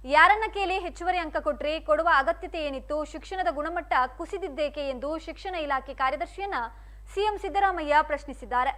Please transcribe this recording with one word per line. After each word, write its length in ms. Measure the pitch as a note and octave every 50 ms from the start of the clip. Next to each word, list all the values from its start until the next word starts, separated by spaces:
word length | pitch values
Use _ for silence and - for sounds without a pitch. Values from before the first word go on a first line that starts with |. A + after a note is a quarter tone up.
| - B3+ C#4+
ಯಾರನ್ನ 320 | D4+ D#4+ F4+ G#4 G#4+ A4 G#4+ -
ಕೇಳಿ 200 | G4+ G4 F4 F#4 G4 E4+
ಹೆಚ್ಚುವರಿ 340 | E4+ - - E4+ F4+ F#4 F4+
ಅಂಕ 180 | E4 D#4 - D#4+ D4+
ಕೊಟ್ರಿ, 300 | D#4 C#4+ - - D4 D#4 D#4+ D#4
ಕೊಡುವ 220 | - D4+ D4+ E4 E4+ D#4+ C#4
ಅಗತ್ಯತೆ 360 | C4+ D#4 E4 - - E4 - E4 D4+ C#4+
ಏನಿತ್ತು, 280 | C4+ C4 - - D4 D4+ D4+ D4
ಶಿಕ್ಷಣದ 380 | - D#4 - - G4 F#4 F#4 F4+ D4 C#4+
ಗುಣಮಟ್ಟ 340 | D4 D#4+ E4+ D4+ D4 - - C4 B3+ B3+ - -
ಕುಸಿದಿದ್ದೇಕೆ 640 | E4+ D#4 - F#4 F4 E4+ C4+ C#4+ D4+ C#4+ C#4+ D4+ C#4+ C#4
ಎಂದು 180 | C4 A#3+ B3+ D4 D#4+ D#4+ D#4+
ಶಿಕ್ಷಣ 280 | E4+ D#4 - - G4 F#4 E4+ D4+
ಇಲಾಖೆ 260 | C#4+ C#4 C4+ C4+ - C4 -
ಕಾರ್ಯದರ್ಶಿಯನ್ನ 580 | C4+ C4 C4+ C#4 E4+ E4 - - G4 G4+ F#4+ C4 A#3 A3+ - - - - - - - -
ಸಿ 100 | - F#4+ G#4 G#4+
ಎಂ 80 | G#4 G4
ಸಿದ್ದರಾಮಯ್ಯ 580 | - F#4+ C#4+ G4 G4+ G4 F#4 E4+ D#4 D4 D4 D4+ D4+ D4+
ಪ್ರಶ್ನಿಸಿದ್ದಾರೆ. 600 | D4 C#4+ - - C4+ - B3+ G#3 B3 B3 B3+ C#4 C4+